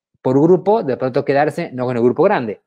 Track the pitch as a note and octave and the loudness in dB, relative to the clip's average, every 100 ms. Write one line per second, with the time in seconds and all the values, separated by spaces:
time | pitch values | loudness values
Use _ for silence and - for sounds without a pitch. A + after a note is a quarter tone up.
0 | _ _ C3 C3 E3 F3+ F#3 A3 D#3 A#2+ | _ _ 0 2 4 2 2 0 -2 -4
1 | C3 B2+ C#3 C#3 D3+ D3+ E3+ B2+ B2 A#2+ | -2 -2 0 0 0 -2 -10 -6 -4 0
2 | A#2+ A#2 F#3+ F#3+ A2+ F#2+ | 0 2 2 0 -4 -10